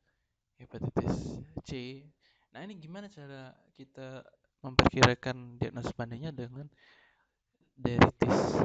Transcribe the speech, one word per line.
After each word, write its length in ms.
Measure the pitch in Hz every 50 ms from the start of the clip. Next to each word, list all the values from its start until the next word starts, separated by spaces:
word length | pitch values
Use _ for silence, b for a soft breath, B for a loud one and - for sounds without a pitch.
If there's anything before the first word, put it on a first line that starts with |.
| _ _ _ _ _ _ _ _ _ _ _ _ 127
hepatitis 800 | - - 110 - - - - - - 92 - - - - - - - - - -
C. 400 | - 143 131 123 123 135 135 147 151 _ b b b b b b b -
Nah, 80 | 120 165
ini 160 | 202 214 175
gimana 320 | 151 156 175 202 208 196
cara 400 | 202 151 143 139 139 135 131 127 - _ _ _ _
kita 480 | - 131 - _ 135 131 131 131 127 - - _ _ _ _ _ _ -
memperkirakan 960 | 135 131 127 - - - 131 127 127 123 - - 127 127 127 123 123 120 120
diagnosis 380 | 123 113 - 120 117 - - -
pastinya 320 | 120 113 117 117 151 165
dengan 400 | 147 127 120 120 127 135 147 147 _ b b b b b b b b b b b b b _ _ _ _ _ _ _
Deritis, 880 | 139 127 123 120 117 117 - - - - 123 - 117 - - - - -